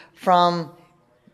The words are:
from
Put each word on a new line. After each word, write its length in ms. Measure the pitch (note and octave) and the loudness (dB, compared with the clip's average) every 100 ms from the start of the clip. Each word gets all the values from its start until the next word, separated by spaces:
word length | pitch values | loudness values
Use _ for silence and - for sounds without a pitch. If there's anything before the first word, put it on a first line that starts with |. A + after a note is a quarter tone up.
| - | -20
from 600 | _ F#3 F3+ F3 F3 D#3 - _ _ _ _ _ | _ 0 2 2 -2 -10 -16 _ _ _ _ _